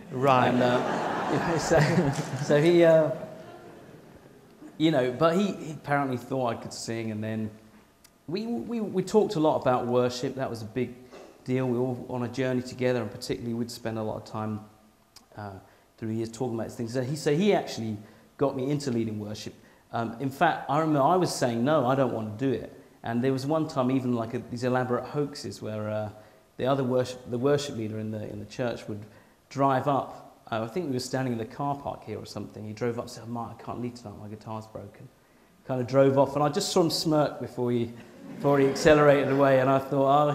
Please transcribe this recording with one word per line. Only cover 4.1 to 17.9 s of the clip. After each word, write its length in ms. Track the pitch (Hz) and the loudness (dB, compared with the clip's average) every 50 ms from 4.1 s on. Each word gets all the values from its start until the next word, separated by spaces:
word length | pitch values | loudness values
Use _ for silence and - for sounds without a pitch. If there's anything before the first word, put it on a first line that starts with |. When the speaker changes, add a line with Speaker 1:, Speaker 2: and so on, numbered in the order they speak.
| - - - - - - - - - - - - - - | -20 -20 -20 -20 -20 -20 -20 -20 -20 -20 -20 -18 -4 0
Speaker 2:
you 120 | 156 165 | 2 2
know, 220 | 160 131 127 127 123 | 4 2 2 0 2
but 240 | 120 160 165 165 | 2 2 4 4
he, 160 | 185 208 190 - | 2 0 0 -2
he 200 | - - 151 156 | -6 -10 -12 -12
apparently 440 | 131 - 143 143 143 143 131 127 | -12 -4 -2 0 0 0 -2 -4
thought 300 | 117 - - 143 131 123 | -6 -6 -4 -4 -2 -2
I 80 | 117 113 | -2 -2
could 180 | 113 - 113 - | -4 -8 -12 -12
sing, 380 | - - - 113 113 113 110 | -10 -8 -6 -6 -6 -4 -6
and 120 | 107 107 107 | -6 -6 -6
then 280 | 110 110 110 110 107 107 - - - - - - _ _ _ _ _ _ _ _ - | -4 -4 -4 -6 -6 -8 -14 -20 -20 -20 -20 -20 _ _ _ _ _ _ _ _ -8
we, 180 | 160 202 220 | -6 -6 -4
we, 340 | 233 240 226 - 202 240 233 | -4 -6 -6 -6 -6 -4 -4
we 220 | 214 185 - 185 180 | -4 -2 -2 -2 -2
talked 320 | - - 214 190 - - | 2 4 4 4 4 2
a 60 | 160 | 2
lot 200 | 156 156 135 104 | 2 2 2 2
about 260 | - 131 123 120 120 | 2 2 2 2 0
worship. 500 | 117 120 123 123 123 120 - - 131 127 | 2 2 2 2 2 0 -2 -6 -6 -4
That 120 | 131 135 - | -6 -6 -6
was 140 | 120 110 110 | -6 -8 -10
a 40 | |
big 280 | 104 - 127 123 120 - - - - - - - - - - - | -8 -4 -4 -4 -4 -6 -12 -18 -20 -20 -20 -20 -20 -20 -14 -6
deal. 220 | 127 127 131 131 127 | -2 -2 0 0 0
We 80 | 120 117 | 0 0
were 60 | 127 | 0
all 220 | 131 123 120 - - | -2 -2 -6 -6 -6
on 140 | 127 123 123 | -6 -4 -4
a 60 | 120 | -4
journey 340 | - 135 131 131 127 123 120 | -2 -2 -2 0 0 -2 -2
together, 400 | - - 123 127 123 127 120 113 | -4 -6 -2 0 0 0 0 -2
and 80 | 101 | -4
particularly 420 | - - - - 135 - 117 120 117 | -8 -10 -6 -6 -6 -6 -4 -6 -4
we'd 160 | 117 120 117 | -4 -4 -6
spend 280 | - - - 117 110 113 | -8 -10 -8 -6 -6 -4
a 40 | 110 | -4
lot 140 | 107 - | -4 -6
of 80 | - 110 | -8 -10
time, 360 | - - 110 107 107 107 104 107 - - _ _ _ _ _ _ _ _ - - _ - | -10 -8 -6 -6 -6 -6 -8 -10 -14 -20 _ _ _ _ _ _ _ _ -20 -20 _ -16
uh, 140 | - 104 101 98 98 - - _ _ _ _ _ _ | -14 -14 -12 -14 -16 -18 -20 _ _ _ _ _ _
through 100 | 113 110 | -6 -6
the 60 | 110 | -4
years 160 | 113 113 113 | -4 -4 -6
talking 240 | - - 131 120 113 | -6 -6 -6 -6 -4
about 140 | 113 104 95 | -6 -6 -8
these 80 | - | -8
things. 180 | - 120 113 117 | -8 -8 -6 -4
So 80 | 135 127 | -4 -4
he, 120 | 123 156 | -4 -6
so 200 | 151 - 160 147 | -2 0 0 2
he 160 | 160 202 208 190 | 4 4 4 4
actually 440 | 156 - - - - 113 110 | 2 0 -4 -8 -8 -6 -6